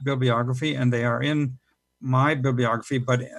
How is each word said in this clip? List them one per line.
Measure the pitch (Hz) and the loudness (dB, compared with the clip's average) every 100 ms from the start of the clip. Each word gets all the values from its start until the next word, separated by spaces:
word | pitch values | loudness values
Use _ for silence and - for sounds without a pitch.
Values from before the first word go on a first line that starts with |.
bibliography, | 135 135 127 117 120 127 156 143 | -2 0 2 2 0 -2 -2 0
and | 123 | 0
they | 120 120 | 2 0
are | 120 | 0
in | 139 151 143 127 _ _ _ _ | 0 0 -2 -6 _ _ _ _
my | 135 131 139 151 | -2 2 2 2
bibliography, | 131 123 120 113 - 131 | 0 2 0 0 -2 -2
but | 127 123 127 | 0 0 -2